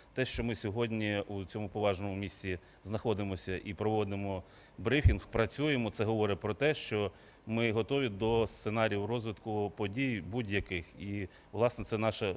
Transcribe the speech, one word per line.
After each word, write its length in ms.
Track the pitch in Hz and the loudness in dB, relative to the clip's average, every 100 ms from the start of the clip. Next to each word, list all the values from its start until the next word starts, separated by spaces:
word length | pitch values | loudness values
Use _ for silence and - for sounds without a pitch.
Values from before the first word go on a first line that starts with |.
| - | -10
те, 120 | - 127 | -4 -2
що 180 | - | 0
ми 120 | 117 107 | 0 0
сьогодні 680 | 107 113 117 110 107 101 98 | 0 -2 -2 0 0 0 -2
у 180 | 101 90 | -6 -4
цьому 240 | 110 101 | -4 -4
поважному 460 | 107 104 92 101 95 | 0 2 2 -2 -4
місці 440 | 98 - 98 87 - - | -4 -4 -4 -6 -8 -16
знаходимося 760 | 98 110 117 101 101 92 - 92 104 | -6 -2 0 0 0 -2 -2 -4 -6
і 80 | |
проводимо 680 | 92 107 107 101 101 98 95 - - - - | -2 0 2 0 -2 -2 -4 -8 -20 -20 -6
брифінг, 480 | 127 147 - 101 - | 0 6 6 4 2
працюємо. 640 | 113 110 - 151 131 110 | 2 2 2 0 2 2
Це 140 | - 107 | 2 2
говорить 340 | 110 104 98 | 4 2 2
про 140 | 107 | -2
те, 200 | 101 147 | 0 0
що 380 | - - 107 101 - - - - | 0 -2 0 -2 -4 -18 -16 -4
ми 240 | 113 117 | 0 2
готові 380 | 110 107 139 127 | 2 0 0 0
до 380 | 98 110 113 107 | 0 2 4 2
сценаріїв 580 | - 110 113 110 101 101 | 0 0 2 2 2 0
розвитку 680 | 120 110 101 113 107 104 - | -2 -4 -6 -4 -2 -2 -2
подій 460 | 104 113 135 107 80 | -4 -2 -2 -2 -4
будь-яких. 580 | 123 104 101 - 90 - - | -4 -2 -2 -2 -4 -6 -10
І, 280 | 101 101 92 - - | -6 -6 -6 -12 -10
власне, 340 | 107 120 - 101 | 2 2 2 0
це 120 | 107 | 2
наша 380 | 110 - 104 | 0 0 -2